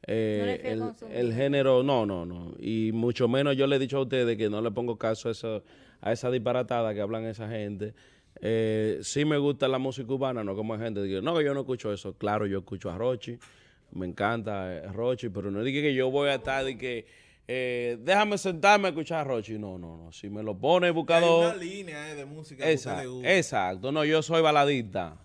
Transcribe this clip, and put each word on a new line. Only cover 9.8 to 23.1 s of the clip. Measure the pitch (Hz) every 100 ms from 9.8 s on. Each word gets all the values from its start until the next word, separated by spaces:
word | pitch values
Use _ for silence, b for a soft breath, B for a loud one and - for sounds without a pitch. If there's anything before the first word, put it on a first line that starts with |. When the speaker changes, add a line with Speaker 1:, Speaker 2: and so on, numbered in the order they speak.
| 131 131 113
Speaker 1:
urbana, | 135 135 123
no | 104 98
como | 110
hay | 110
gente | 117 101 101
que, | 95
"No, | 117 170
que |
yo | 147
no | 139
escucho | 127 123 110
eso". | 101 101 90
Claro, | 104 107 104
yo | 95
escucho | 92 98 95
a | 87
Rochi, | 117 127 - 120 B B B B _
me | - 90
encanta, | 85 101 117 107 101 92
eh, | 87 92
Rochi, | 98 120 127 120
pero | 98 98
no | 98
dije | 120 139
que | 147
yo | 131 127
voy | 139 143
a | 135
estar | 135 135
de | 135 117
que... | 127 120 - b b b -
Eh, | 127 127 123 120 120
"Déjame | 123 196 208 202
sentarme | 190 170 196 208 190
a |
escuchar | 156 151 165
a | 139
Rochi". | 120 104 107
No, | 104 92
no, | 85 82
no. | 85
Si | - 101
me | 104
lo | 107 95
pone | 135 180 180
el |
buscador | 165 147 165 170 170
Speaker 3:
Hay | 170 175
una |
línea, | 175 196 185 151 151
eh, | 147
de | 139
música | 151 156 135
que | 147
a |
usted | 151 131
Speaker 1:
Exacto, | 92
Speaker 3:
le |
gusta. | 127